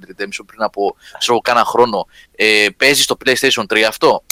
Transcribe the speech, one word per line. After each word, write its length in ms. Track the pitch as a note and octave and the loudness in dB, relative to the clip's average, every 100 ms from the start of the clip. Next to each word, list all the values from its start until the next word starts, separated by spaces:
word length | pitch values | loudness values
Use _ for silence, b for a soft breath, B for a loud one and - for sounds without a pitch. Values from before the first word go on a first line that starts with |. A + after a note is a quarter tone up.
| F#2 | -14
Redemption 340 | F#2 G2+ - G2+ | -12 -12 -12 -16
πριν 160 | A2 | -8
από, 340 | G#2+ - G2 - B B | -6 -2 -4 -4 B B
ξέρω, 220 | - A#2 | -2 0
κάνα 240 | - A#2+ | 0 0
χρόνο, 420 | G#2+ A2+ A#2+ G2+ - b b - | 2 2 0 -2 -8 b b -2
ε, 300 | G#2+ G#2+ G#2 - | 2 2 2 2
«παίζει 260 | C3+ C#3 | 0 2
στο 140 | - B2+ | 0 -2
PlayStation 400 | C3 B2+ C3+ A#2 G2+ | -2 0 0 -2 -2
τρία 200 | A2 A2 | 0 0
αυτό;» 340 | - D3+ G#2 - | 2 0 0 -4